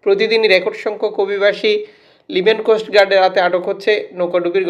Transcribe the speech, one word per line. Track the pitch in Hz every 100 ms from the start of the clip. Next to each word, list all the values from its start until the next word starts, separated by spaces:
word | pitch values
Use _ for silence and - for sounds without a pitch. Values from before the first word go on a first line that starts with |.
প্রতিদিনই | 202 196 214 226 220 185
রেকর্ড | 185 - 220
সংখ্যক | 208 208 208 196
অভিবাসী | 202 202 202 214 208 214 _ _ _ -
লিবিয়ান | 185 196 220 220
কোস্ট | 220 220 202
গার্ডের | 196 190
হাতে | 185 190 180
আটক | 180 180
হচ্ছে, | 190 - 208 - 180
নৌকাডুবির | 175 175 175 190